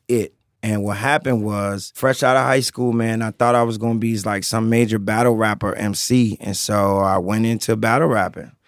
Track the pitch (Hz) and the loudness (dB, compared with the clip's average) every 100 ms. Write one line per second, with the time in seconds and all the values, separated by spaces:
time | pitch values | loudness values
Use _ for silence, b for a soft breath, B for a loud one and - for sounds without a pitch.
0 | - 120 95 _ _ - 113 107 101 101 | -2 -2 -2 _ _ -8 -4 -2 -2 -2
1 | 131 151 135 117 107 104 101 101 - - | -2 -2 0 -2 -2 -4 -4 -6 -10 -2
2 | 131 131 131 131 131 135 123 - 123 117 | -2 2 2 2 2 0 0 -2 -2 0
3 | 113 113 113 - 120 120 117 110 113 113 | 0 -2 -4 0 2 4 2 -2 -2 -2
4 | 113 110 98 101 92 113 113 117 113 107 | -2 -2 -2 -4 -2 -2 2 4 4 0
5 | 101 107 120 110 110 104 104 - 104 98 | 0 2 2 4 0 0 -2 -2 -4 -4
6 | - 127 113 95 - 98 - 104 98 98 | 0 2 2 -2 -6 -6 -2 0 2 2
7 | 98 95 90 110 113 113 - 110 110 127 | 2 0 0 0 0 -2 -2 0 2 2
8 | 156 110 90 85 - _ | 2 0 -2 -6 -18 _